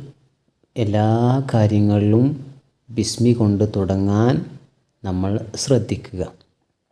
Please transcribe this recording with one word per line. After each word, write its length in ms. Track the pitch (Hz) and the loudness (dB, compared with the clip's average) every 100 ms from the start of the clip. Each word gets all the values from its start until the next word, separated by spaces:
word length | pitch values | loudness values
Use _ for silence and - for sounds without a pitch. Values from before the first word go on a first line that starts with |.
| - - _ _ _ _ _ - | -16 -20 _ _ _ _ _ -4
എല്ലാ 340 | 101 104 110 113 120 131 135 | 0 2 2 2 2 0 0
കാര്യങ്ങളിലും 720 | 117 104 104 104 104 104 113 135 156 - - _ _ - | 2 2 4 2 2 4 4 2 -2 -10 -20 _ _ -10
ബിസ്മി 420 | 113 104 - 117 | -6 -4 0 2
കൊണ്ട് 300 | 117 107 101 104 | 2 2 2 0
തുടങ്ങാൻ 640 | 107 92 95 98 104 120 160 - - - _ _ _ | 0 -2 0 0 2 2 0 -4 -14 -20 _ _ _
നമ്മൾ 280 | 101 92 95 107 117 - | -8 -4 -2 -4 -6 -10
ശ്രദ്ധിക്കുക. 680 | - 127 101 98 - 90 87 - _ _ _ _ _ | 0 0 0 -6 -8 -10 -10 -10 _ _ _ _ _